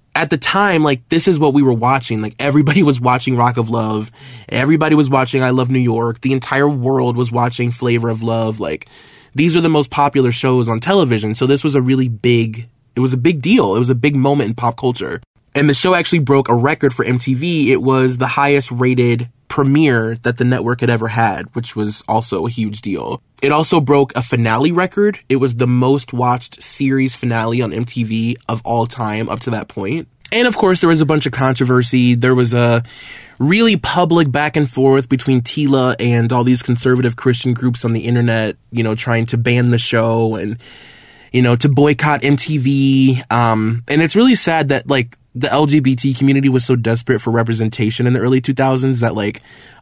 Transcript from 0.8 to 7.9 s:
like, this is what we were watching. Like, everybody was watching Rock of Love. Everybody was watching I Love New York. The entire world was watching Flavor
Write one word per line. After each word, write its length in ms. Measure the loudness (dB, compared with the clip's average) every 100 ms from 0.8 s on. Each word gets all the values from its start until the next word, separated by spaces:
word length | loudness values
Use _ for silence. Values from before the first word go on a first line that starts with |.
like, 240 | 2 0 -2
this 180 | 0 2
is 100 | 2
what 160 | 2
we 100 | 4
were 100 | 2
watching. 500 | 2 0 0 -2 -6
Like, 140 | -6 -4
everybody 460 | 0 2 4 4
was 160 | 2 2
watching 360 | 0 0 0 0
Rock 200 | 0 0
of 120 | -2
Love. 440 | -2 -2 -4 -6 -16 -20 -20 -8
Everybody 460 | -2 0 2 4
was 160 | 2 2
watching 320 | 2 0 0
I 80 | 0
Love 180 | 0 0
New 120 | 0
York. 400 | 0 0 -4 -4
The 120 | -2
entire 360 | -2 -2 0 0
world 480 | 0 0 0 0 -2
was 160 | -2
watching 400 | -2 -2 -2 -4
Flavor 360 | -2 -2